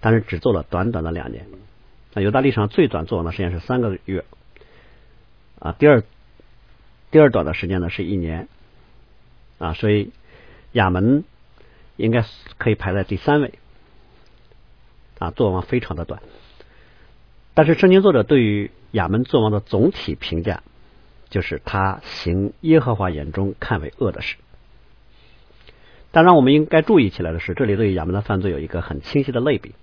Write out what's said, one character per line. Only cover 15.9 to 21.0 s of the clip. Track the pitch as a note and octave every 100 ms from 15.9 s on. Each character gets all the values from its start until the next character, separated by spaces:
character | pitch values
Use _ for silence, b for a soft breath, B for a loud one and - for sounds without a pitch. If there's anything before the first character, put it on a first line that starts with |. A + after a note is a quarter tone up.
| D#2
的 |
短。 | E2+ - - b b b b b b b b b _ - _
但 | - D3+
是 | D#3+
圣 | F#3+
经 | F#3
作 | G3
者 | C#3
对 | G#2 D3
于 | A2+ G#2 G2+ - -
亚 | A2 E2+
门 | G#2
作 | B2 C#3+
王 | A2
的 | G#2
总 | - G2+ C#3
体 | - - D#2+
评 | - E2
价， | E2+ F2+ - _ - _